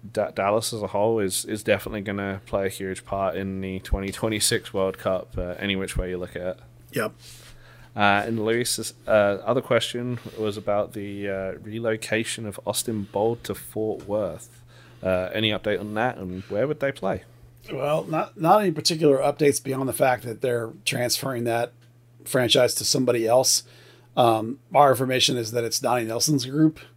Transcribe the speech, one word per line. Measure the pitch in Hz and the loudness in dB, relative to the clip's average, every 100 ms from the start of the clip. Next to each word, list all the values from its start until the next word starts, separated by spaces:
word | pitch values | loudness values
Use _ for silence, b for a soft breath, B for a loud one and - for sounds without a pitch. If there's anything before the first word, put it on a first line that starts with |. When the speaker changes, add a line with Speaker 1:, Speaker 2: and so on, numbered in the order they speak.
| 101 | -6
Speaker 1:
D-, | 107 101 | -4 -2
Dallas | - 98 107 110 | 0 2 2 -2
as | 113 | -6
a | 98 | -4
whole | 101 107 113 | 0 2 2
is, | 95 - | 0 -2
is | - 107 | -6 -4
definitely | - 101 - 107 | 0 0 -2 -8
gonna | 101 101 98 98 - | -6 -4 -4 -6 -4
play | 104 | -2
a | 95 | -2
huge | - 95 92 | -4 -8 -8
part | - 98 95 87 | -6 -2 -2 -2
in | 98 95 | -4 -6
the | 95 95 | -6 -8
twenty | - 98 98 | -4 -2 -2
twenty-six | - 113 107 - 113 - | -4 -2 0 0 -2 -2
World | 98 95 95 | -2 -2 0
Cup, | 101 92 - 95 | -2 -2 -4 -8
uh, | 90 85 | -8 -6
any | 101 95 | -4 -4
which | 95 - | -2 -4
way | 92 | -4
you | 90 | -6
look | 90 | -8
at | 87 | -6
it. | 90 90 - - - | -8 -8 -16 -20 -8
Speaker 2:
Yep. | 127 104 - B B B B B B B | -6 -6 -8 B B B B B B B
Speaker 1:
Uh, | 104 104 101 | 0 4 4
and | 107 113 | 0 -2
Luis' | 107 117 120 - 110 - - | 0 0 -2 -4 -6 -10 2
uh, | 107 101 98 | 4 4 2
other | 107 127 | 0 -2
question | - 120 - 120 123 120 - - | 2 0 0 -6 -6 -8 -10 -4
was | 107 104 | -4 -4
about | 98 101 101 | -2 0 -2
the, | 104 101 101 101 | -6 -8 -6 -6
uh, | 95 95 76 | -4 -6 -8
relocation | 104 110 117 110 - 110 113 - 110 | -10 -4 -2 -2 -2 -2 -2 -6 -8
of | - - | -8 -4
Austin | - - 110 98 | -4 -2 -4 -4
Bold | 101 110 117 | 0 0 0
to | - | -6
Fort | 98 - 107 110 92 - | -10 -8 -4 -4 -4 -4
Worth. | 104 95 78 - - - b b b | -2 -2 -6 -16 -20 -20 b b b
Uh, | 92 92 92 | 0 0 0
any | 107 110 | 0 0
update | 107 107 95 | 0 -2 -2
on | 104 | -4
that, | 107 123 - | -2 -2 -2
and | 92 92 | -10 -10
where | - 101 135 | -6 -2 -2
would | 151 | -2
they | 139 | -4
play? | - - 95 - - - - - | -4 -4 -4 -8 -20 -20 -20 -10
Speaker 2:
Well, | 135 143 156 | -6 -2 -2
not, | - 156 202 - | -2 -4 -4 -2
not | 160 214 | 4 4
any | 196 | 4
particular | 156 - 160 156 135 | 0 -2 2 4 4
updates | 143 - 143 139 | 2 2 2 2
beyond | 135 131 135 | -4 -4 -4
the | |
fact | 120 135 120 | 2 2 2
that | 117 107 | -4 -4
they're | 131 120 113 - - | -2 -2 -4 -6 -4
transferring | 123 123 - 131 120 | -2 -2 -2 -2 -2
that | 120 117 120 - - _ _ - | 0 0 -2 -6 -20 _ _ -18
franchise | - 135 120 123 123 - | -2 2 4 6 6 4
to | |
somebody | 110 135 123 120 113 | 0 2 2 2 6
else. | 123 131 - b b b b b - | 6 6 2 b b b b b 4
Um, | 117 110 110 135 _ | 6 4 -2 -8 _
our | 139 143 | 6 8
information | 120 131 127 - 127 | 6 2 2 2 2
is | 110 | -2
that | 120 | -2
it's | 117 - | -2 -2
Donnie | 127 123 113 | 0 0 0
Nelson's | 117 151 143 123 | 0 2 2 0
group | 143 156 156 - | 4 4 4 -20